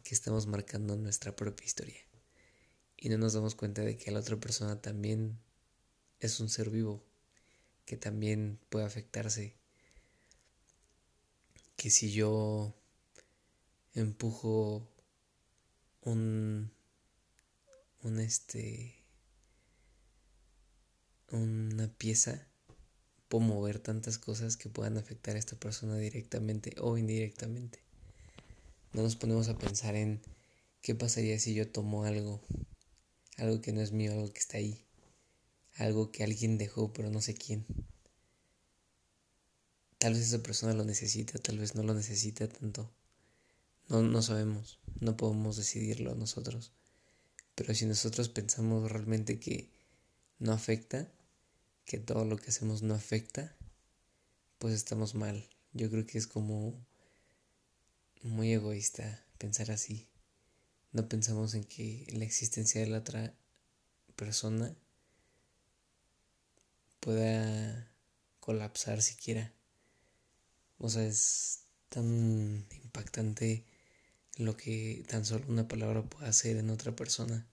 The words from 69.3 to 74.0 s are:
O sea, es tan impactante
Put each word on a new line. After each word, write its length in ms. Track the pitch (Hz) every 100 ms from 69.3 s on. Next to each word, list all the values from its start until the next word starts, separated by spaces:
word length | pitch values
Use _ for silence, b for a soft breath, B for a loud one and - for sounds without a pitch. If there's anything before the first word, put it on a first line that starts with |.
| 110 113 - _ b b b b b b b _ _ _ -
O 120 | 117
sea, 160 | 113 110
es 560 | 104 - - - - - _ -
tan 800 | 123 117 117 113 110 107 104 101 -
impactante 800 | 120 - 101 - 110 107 113 113 b b b b